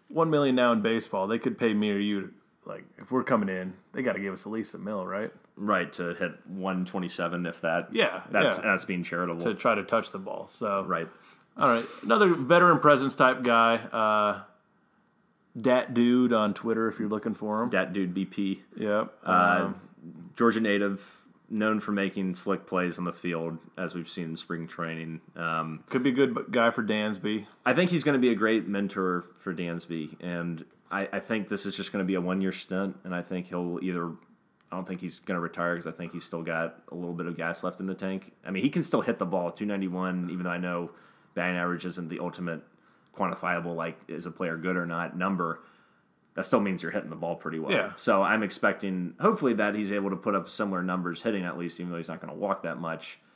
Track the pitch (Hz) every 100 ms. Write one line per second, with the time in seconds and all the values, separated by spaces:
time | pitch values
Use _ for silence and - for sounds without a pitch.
0 | - 156 165 147 139 127 123 113 110 113
1 | - 101 95 117 127 104 117 104 104 101
2 | 104 101 90 - _ _ - - - -
3 | - 127 120 117 98 92 92 87 _ -
4 | 123 98 98 95 104 110 104 - 95 104
5 | 92 98 113 - _ - 104 95 87 -
6 | 87 85 87 - - 95 95 92 90 98
7 | 87 - 85 87 87 - 82 85 87 220
8 | 143 90 - 104 95 90 107 92 - 87
9 | 85 85 87 85 87 101 123 104 95 113
10 | 107 101 98 - - - 107 98 92 85
11 | 82 - - - _ - 143 117 113 -
12 | - 226 196 160 131 175 180 160 151 139
13 | 135 - 131 123 120 117 117 113 - 113
14 | 110 107 104 98 - _ _ _ _ _
15 | _ _ _ _ _ 120 123 127 - 117
16 | 120 123 123 113 107 98 117 113 113 110
17 | 107 107 113 101 107 107 120 98 92 95
18 | 92 90 92 - 98 95 - - 107 104
19 | 110 - 90 90 87 90 98 98 - -
20 | 82 - - - 117 107 110 101 101 98
21 | - - - _ - 107 107 107 104 101
22 | 98 101 95 90 - 95 - 92 90 85
23 | 87 - 90 85 82 82 - - 87 87
24 | 80 - 82 80 - 85 82 - 82 80
25 | 80 80 - - 82 82 80 78 - 131
26 | 135 127 135 117 - 127 113 117 107 107
27 | 107 98 104 107 104 - 123 131 180 170
28 | 147 139 123 104 110 110 87 101 98 98
29 | 92 90 - - - 82 87 85 - 82
30 | 76 - 87 87 85 82 - _ _ 95
31 | 98 101 - 113 95 101 101 95 95 104
32 | 92 95 87 95 95 - - 92 98 -
33 | 95 87 87 90 90 90 87 87 92 87
34 | 85 82 _ _ _ _ _ 90 92 90
35 | 90 - - 90 85 - 87 87 85 82
36 | 85 85 - 82 82 82 82 - - 87
37 | 87 85 85 82 82 85 90 - 95 92
38 | 95 95 - _ - 95 131 175 - 127
39 | 104 - 92 92 87 - 104 101 95 92
40 | 92 90 87 90 90 87 90 87 85 -
41 | - _ _ - 90 90 87 85 90 87
42 | 82 87 87 85 87 80 - _ _ _
43 | _ - 92 82 90 87 85 82 82 80
44 | - 78 87 80 90 82 90 90 85 85
45 | 85 87 92 92 85 80 - _ _ _
46 | _ _ _ - - 120 101 90 85 101
47 | - 82 82 82 80 80 76 - - -
48 | - 98 95 110 101 - 107 95 98 92
49 | 87 - 196 208 135 107 104 107 101 101
50 | 98 95 110 98 85 - 104 92 92 90
51 | 87 82 117 104 90 76 87 - 90 85
52 | 82 82 - 76 98 98 85 78 82 80
53 | - - _